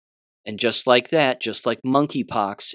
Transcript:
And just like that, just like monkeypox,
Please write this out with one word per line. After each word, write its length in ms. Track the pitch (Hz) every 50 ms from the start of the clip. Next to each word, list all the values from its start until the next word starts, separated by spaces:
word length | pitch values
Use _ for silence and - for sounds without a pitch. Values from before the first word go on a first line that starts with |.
| _ _ _ _ _ _ _ _ -
And 160 | 104 107 95
just 260 | 120 113 - - -
like 220 | 131 123 127 123 -
that, 320 | 165 156 143 131 123 -
just 260 | - 113 101 - -
like 140 | 123 113 - -
monkeypox, 880 | 131 135 143 151 147 - 135 104 - - 113 101 98 101 - - -